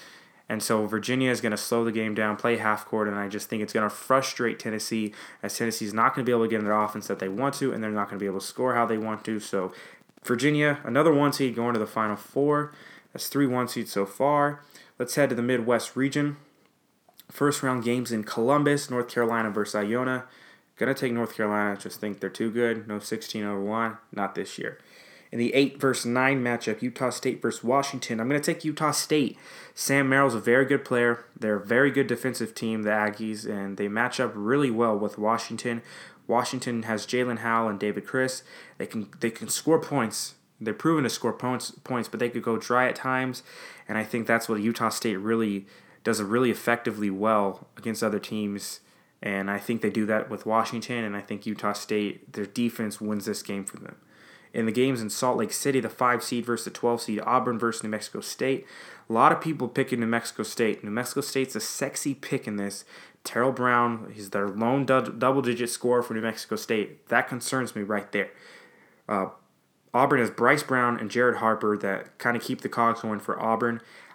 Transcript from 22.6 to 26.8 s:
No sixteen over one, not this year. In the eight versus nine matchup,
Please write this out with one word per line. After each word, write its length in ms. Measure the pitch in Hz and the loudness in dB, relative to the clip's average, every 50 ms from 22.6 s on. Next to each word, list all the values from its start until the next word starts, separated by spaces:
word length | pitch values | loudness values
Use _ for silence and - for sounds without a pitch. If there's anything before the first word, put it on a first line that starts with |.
| 120 117 113 110 104 107 | 2 2 0 -2 -4 -6
No 120 | 104 104 | -8 -8
sixteen 440 | 104 - 113 110 - - - 110 104 | -6 -6 -6 -6 -6 -6 -6 -6 -4
over 180 | 104 101 98 | -4 -2 -2
one, 360 | 98 104 107 113 113 113 107 - - _ - | -2 -2 0 0 0 -2 -4 -6 -12 _ -4
not 200 | 104 98 95 - | -4 -4 -2 -2
this 240 | 101 95 - - - | -4 -8 -8 -8 -8
year. 220 | - - - - - - - - - - - - - _ | -8 -8 -8 -10 -16 -20 -20 -20 -20 -20 -20 -20 -16 _
In 100 | - 117 | -2 0
the 140 | 117 117 - | 0 4 4
eight 240 | 135 143 131 - - | 4 4 4 2 0
versus 280 | - 135 123 - - | 0 2 2 2 0
nine 360 | 120 120 127 131 131 139 135 | 0 2 2 4 4 4 2
matchup, 400 | 123 123 120 117 - 117 107 - | 0 0 -2 -2 -2 -4 -4 -2